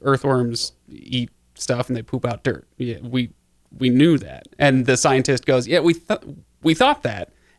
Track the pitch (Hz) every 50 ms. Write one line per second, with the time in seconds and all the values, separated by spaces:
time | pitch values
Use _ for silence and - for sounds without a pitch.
0 | - 135 135 127 - 135 135 127 123 120 117 113 - - - _ _ _ - -
1 | - - 127 127 120 - - _ _ _ _ - - - 123 120 117 - 127 117
2 | 113 - - 127 - 120 117 - - 135 101 - - _ _ _ 131 120 113 -
3 | - 120 120 127 123 117 - _ _ _ _ _ _ _ - - 131 123 123 127
4 | 143 170 160 135 - 76 65 - - - - - 147 143 135 131 127 127 131 120
5 | - 151 135 131 127 - 135 120 - - 135 127 123 110 156 175 151 170 165 165
6 | - _ 208 - - - 147 165 - _ _ _ - 160 156 151 247 269 294 285
7 | - 131 107 95 87 - _ _ _ _ _